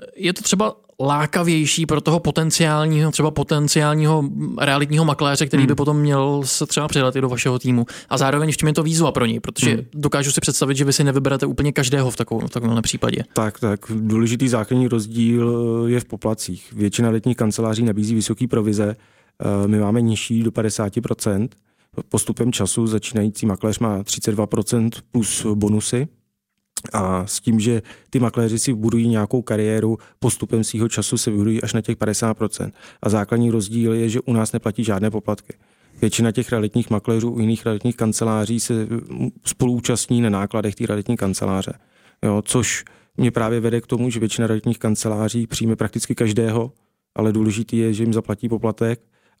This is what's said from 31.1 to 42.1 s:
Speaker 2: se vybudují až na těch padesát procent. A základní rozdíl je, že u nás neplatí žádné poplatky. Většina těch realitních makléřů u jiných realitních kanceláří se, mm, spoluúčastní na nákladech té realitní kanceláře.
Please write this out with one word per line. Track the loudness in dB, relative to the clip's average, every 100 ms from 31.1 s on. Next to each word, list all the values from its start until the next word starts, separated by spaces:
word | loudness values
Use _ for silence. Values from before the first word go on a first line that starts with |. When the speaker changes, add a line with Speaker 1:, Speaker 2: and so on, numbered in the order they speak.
| -2
Speaker 2:
se | 0
vybudují | 0 0 0
až | -2
na | -4
těch | -2 -2
padesát | -2 0 -2
procent. | -2 -4 -4 -10 -10 -20 -6
A | 0
základní | 0 0 2 2
rozdíl | 0 0 0 0
je, | 2 0
že | -2
u | 0
nás | 0 0
neplatí | -2 -4 -2
žádné | -2 0 0
poplatky. | -2 -4 -6 -8 -20 _ _ _ -2
Většina | 0 2 0
těch | 0 -2
realitních | -2 0 0 0
makléřů | -2 0 0 0
u | 0
jiných | 0 0
realitních | -2 -2 -2 0
kanceláří | 0 0 0 0 0 -2
se, | -2
mm, | -2 -2 -6 -8 -6 -6 -6
spoluúčastní | -10 -2 0 0 -2 -2 0 2
na | 2
nákladech | 0 -2 -2 -4
té | -4 -4
realitní | -4 -2 -2
kanceláře. | -2 -2 -2 -2 -4 -10 _ _ _